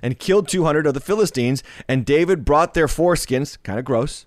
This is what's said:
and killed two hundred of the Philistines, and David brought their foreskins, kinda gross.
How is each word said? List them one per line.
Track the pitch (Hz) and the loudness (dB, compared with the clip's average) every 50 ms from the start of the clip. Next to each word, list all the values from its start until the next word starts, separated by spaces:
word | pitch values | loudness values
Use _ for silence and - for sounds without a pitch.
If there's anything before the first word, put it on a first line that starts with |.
| - | -6
and | 123 131 - | -6 -6 -4
killed | - 190 190 208 - - | -2 0 2 2 0 0
two | - 185 165 | 0 0 0
hundred | 160 147 156 151 | 2 2 2 0
of | 147 131 | 0 -2
the | 139 | -2
Philistines, | - - 202 220 208 170 - 127 120 123 139 135 - - - - - | -2 -2 0 0 0 0 0 0 0 0 -2 -2 -6 -10 -18 -12 -6
and | - 131 131 110 | -2 -2 -2 0
David | - 143 160 170 175 190 160 107 | 2 2 2 2 2 0 0 2
brought | 143 147 151 170 - - | 2 4 4 2 2 2
their | 170 156 | 0 0
foreskins, | 135 - - 165 175 175 - - - 127 127 147 - - - - | 0 2 2 2 2 2 0 -2 -2 -2 -2 -2 -4 -8 -12 -10
kinda | - 95 117 131 | -8 -6 -6 -4
gross. | 127 127 113 127 147 - - - | -2 0 0 0 -2 -6 -10 -16